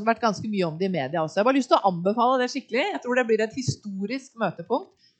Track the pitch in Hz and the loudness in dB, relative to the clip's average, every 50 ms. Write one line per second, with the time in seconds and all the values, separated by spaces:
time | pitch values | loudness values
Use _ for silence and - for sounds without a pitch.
0 | 208 220 226 226 - 226 190 - - 220 208 196 180 165 156 160 190 190 185 160 | 2 0 0 2 2 0 0 -2 -4 -4 -2 0 0 0 -2 -2 -2 -2 0 -2
1 | 135 131 156 170 160 156 - 190 208 254 269 277 247 - 339 - - 196 180 165 | -2 -2 -2 -2 -2 0 0 2 2 4 4 2 4 4 4 4 4 4 0 2
2 | 175 196 214 240 233 247 269 254 247 247 - 277 - - 208 247 320 415 359 - | 0 0 2 2 2 4 4 2 0 0 -4 -6 -6 -4 -2 0 0 0 -2 -4
3 | - 247 247 254 247 226 220 214 220 220 220 277 247 - - - - 208 196 190 | -4 -2 0 0 2 2 2 2 0 0 -4 -4 -4 -4 -4 -4 -6 -10 -8 -6
4 | 196 208 254 269 254 - _ 226 220 175 - - 170 - 220 294 381 - _ _ | -6 -4 -6 -6 -8 -10 _ -4 -2 -2 -4 -4 -6 -4 -4 -4 -4 -6 _ _
5 | _ _ _ _ | _ _ _ _